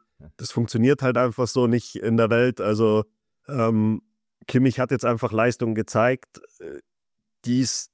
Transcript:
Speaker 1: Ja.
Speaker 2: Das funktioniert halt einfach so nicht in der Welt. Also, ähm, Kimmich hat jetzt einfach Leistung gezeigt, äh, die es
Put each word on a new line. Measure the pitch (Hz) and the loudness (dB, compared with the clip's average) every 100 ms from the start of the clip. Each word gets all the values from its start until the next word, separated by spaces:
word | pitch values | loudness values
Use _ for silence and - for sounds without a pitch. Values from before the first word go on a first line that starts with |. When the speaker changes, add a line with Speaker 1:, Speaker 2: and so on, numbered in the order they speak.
| _ _ | _ _
Speaker 1:
Ja. | - - | -20 -16
Speaker 2:
Das | - | -8
funktioniert | - 117 113 123 143 | -4 -2 2 2 4
halt | 131 120 | 2 2
einfach | 127 110 120 | 0 0 -2
so | 131 120 | 2 2
nicht | 117 - 101 | 0 -2 -6
in | 104 113 | 0 2
der | 110 | 2
Welt. | 117 127 107 | 2 2 0
Also, | 101 107 110 107 107 _ _ _ - | -2 2 4 2 -2 _ _ _ -8
ähm, | 139 113 110 107 110 _ _ _ _ - | -2 0 2 0 -2 _ _ _ _ -4
Kimmich | 131 131 123 | 0 2 0
hat | 127 | -2
jetzt | 135 120 | -2 -2
einfach | 113 120 | -2 -2
Leistung | 110 120 - 117 110 | 0 0 0 -4 -4
gezeigt, | 107 113 120 131 _ - - _ | -2 0 0 0 _ -20 -20 _
äh, | 82 71 _ _ _ _ _ _ 117 | -16 -16 _ _ _ _ _ _ -2
die | 123 | 0
es | 123 - - | 0 -4 -10